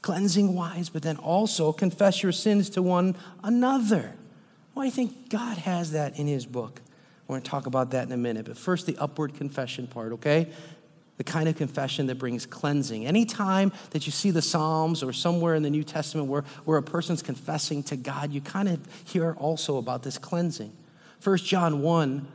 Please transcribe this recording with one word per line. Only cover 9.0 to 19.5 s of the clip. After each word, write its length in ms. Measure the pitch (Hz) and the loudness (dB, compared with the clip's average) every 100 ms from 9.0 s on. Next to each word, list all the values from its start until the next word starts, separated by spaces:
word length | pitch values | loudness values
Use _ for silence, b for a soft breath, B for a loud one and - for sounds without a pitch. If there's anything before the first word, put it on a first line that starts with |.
| 143 143 151 | -4 -2 -6
confession 520 | 143 143 143 127 - 123 | -4 -8 -4 -6 -6 -10
part, 260 | 120 113 | -8 -8
okay? 360 | 113 151 151 165 B B B B - _ _ | -4 2 4 2 B B B B -20 _ _
The 60 | |
kind 240 | - 175 160 | -4 0 0
of 80 | 160 | 0
confession 500 | 143 135 135 - 135 | -2 -2 -4 -2 -2
that 80 | |
brings 320 | 127 123 120 - | -2 -2 -4 -6
cleansing. 580 | - 151 143 139 110 | -4 0 0 0 -4
Anytime 680 | 113 190 226 - 196 190 196 B B | 2 2 2 0 2 4 4 B B
that 160 | 156 143 | -4 -2
you 60 | |
see 180 | - 202 | 0 2
the 100 | 165 | 4
Psalms 600 | 147 170 156 160 160 165 | 2 2 2 4 2 2
or 100 | 131 | -2
somewhere 440 | 120 175 170 170 160 | 0 2 2 4 2
in 80 | |
the 40 | 147 | 2
New 140 | 147 | 0
Testament 460 | 151 160 147 156 139 | 0 -4 -2 -2 0
where, 160 | 143 143 B | -2 -2 B
where 140 | - 156 | 0 2
a 40 | |
person's 400 | 143 170 170 165 | 2 -4 0 -2
confessing 600 | - 123 - 156 - 147 | -2 -8 -4 -2 -2 -2
to 140 | 143 139 | -4 -6
God, 360 | 127 135 147 | -6 -6 -4
you 80 | 143 | -4
kind 280 | 139 190 202 | -4 -2 0
of 100 | 165 - B | 0 -4 B
hear 300 | - 180 165 160 | -4 0 0 0
also 420 | 143 | -2